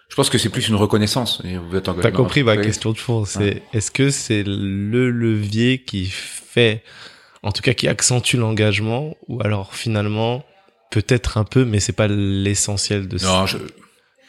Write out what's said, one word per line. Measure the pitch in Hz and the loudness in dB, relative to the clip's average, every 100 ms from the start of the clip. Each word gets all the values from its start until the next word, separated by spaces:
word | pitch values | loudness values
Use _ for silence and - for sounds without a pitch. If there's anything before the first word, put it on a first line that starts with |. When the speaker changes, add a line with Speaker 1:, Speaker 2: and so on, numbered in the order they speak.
| _ | _
Speaker 1:
je | - | -2
pense | 131 | 2
que | 123 | 0
c'est | 107 | 0
plus | 131 113 | -2 0
une | 104 | 2
reconnaissance. | 107 107 104 135 113 - 90 | 4 4 2 0 -2 -4 -6
Et | 90 | -8
vous | 85 92 | -4 -4
êtes | 92 | -2
Speaker 2:
T'as | |
Speaker 1:
engagé | 87 113 | 0 0
dans | 104 | 2
Speaker 2:
compris | 123 147 | 2 2
ma | 117 | 2
Speaker 1:
l'entreprise. | 107 107 - | 4 2 0
Speaker 2:
question | 113 | -4
de | 110 | -4
fond, | - 113 98 | -2 -2 -2
c'est | 98 | 0
Speaker 1:
Ouais. | 101 - - | 0 -2 -4
Speaker 2:
est-ce | 110 - | -4 -2
que | - 139 | 0 0
c'est | 139 - 104 | 0 0 0
le | 101 101 98 98 104 123 127 | 0 -2 -2 -2 0 2 2
levier | 120 117 107 104 107 123 127 | 2 0 0 0 2 2 0
qui | - 101 92 | -4 -6 -4
fait | - - - - 120 117 113 - - - - - _ - | -6 -12 -14 -4 2 4 2 -8 -20 -20 -20 -20 _ -6
en | |
tout | - | 0
cas | 131 | 0
qui | - 147 | 2 0
accentue | - - 123 - 127 | 0 0 2 2 0
l'engagement, | 110 107 107 101 110 120 156 - - | 2 2 2 2 0 -2 -4 -10 -10
ou | 120 | -4
alors | 104 104 95 - | -2 -2 -4 -8
finalement, | 113 107 104 107 113 127 - _ _ _ _ | -2 0 0 0 0 -2 -8 _ _ _ _
peut-être | 107 - 123 - 107 | -2 2 2 2 -2
un | 104 | 2
peu, | 127 | 2
mais | 123 104 | 2 2
c'est | - 95 | 0 0
pas | 107 | 0
l'essentiel | 101 98 98 98 101 - 101 - 101 95 | 2 0 0 0 0 -2 -2 -2 -2 -2
de | 92 | -2
Speaker 1:
Non, | 92 92 95 | 2 2 0
Speaker 2:
ça. | |
Speaker 1:
je, | - - - - _ _ _ | -4 -10 -16 -20 _ _ _